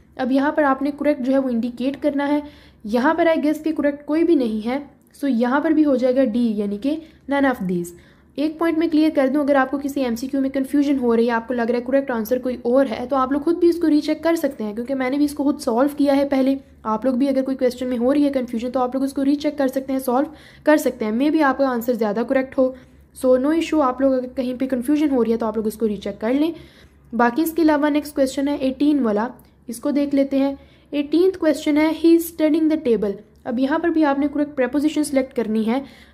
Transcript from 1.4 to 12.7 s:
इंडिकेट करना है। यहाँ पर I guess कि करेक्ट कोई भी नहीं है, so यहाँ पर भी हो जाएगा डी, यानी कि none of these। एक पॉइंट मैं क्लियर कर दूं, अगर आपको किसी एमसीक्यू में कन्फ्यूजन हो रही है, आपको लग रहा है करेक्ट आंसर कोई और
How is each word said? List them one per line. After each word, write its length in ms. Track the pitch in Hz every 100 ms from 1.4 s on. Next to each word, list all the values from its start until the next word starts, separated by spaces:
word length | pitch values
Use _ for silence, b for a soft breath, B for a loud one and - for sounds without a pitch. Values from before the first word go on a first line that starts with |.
| 262
इंडिकेट 460 | 233 240 240 262 277
करना 300 | 294 277 285
है। 180 | 294 294 B B B 214
यहाँ 300 | 240 277 330
पर 120 | 330
I 100 | 320
guess 200 | 294 302
कि 140 | 320
करेक्ट 340 | 294 285 285 -
कोई 180 | 311
भी 120 | 339 302
नहीं 260 | 233 220
है, 280 | 220 277 285 - _ -
so 60 | 285
यहाँ 340 | 226 240 277
पर 120 | 330
भी 100 | 311
हो 140 | 294 247
जाएगा 280 | 254 254 262
डी, 320 | 233 240 208
यानी 200 | 208 208
कि 240 | 269 320 B B -
none 240 | 277 277
of 80 | 254
these। 240 | 185 180 170 b b b b -
एक 200 | 302 302
पॉइंट 180 | 339 320
मैं 120 | 330
क्लियर 200 | 302 311
कर 200 | 302 269
दूं, 120 | 294
अगर 140 | 277 277
आपको 220 | 262 285
किसी 240 | 285 277
एमसीक्यू 400 | 254 226 269 277
में 100 | 269
कन्फ्यूजन 460 | 269 269 294 277 269
हो 160 | 240
रही 140 | 226 233
है, 60 |
आपको 200 | 226 233
लग 180 | 247 233
रहा 80 | 247
है 60 | 240
करेक्ट 260 | 277 277
आंसर 280 | 233 220 254
कोई 220 | 254 247
और 220 | 240